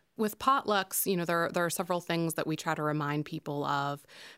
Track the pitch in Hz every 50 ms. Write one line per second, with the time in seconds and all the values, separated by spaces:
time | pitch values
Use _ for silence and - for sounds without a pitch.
0 | _ _ _ - 220 208 - - - 269 269 277 - 208 208 196 190 - - -
1 | - 196 196 175 170 165 170 170 170 - 170 180 175 165 - - 185 170 180 175
2 | - - 170 170 165 160 - - 151 160 156 - - 165 156 156 151 151 151 151
3 | 147 143 147 151 151 - 160 156 - 147 143 143 143 143 143 143 143 143 143 147
4 | - - - - - - -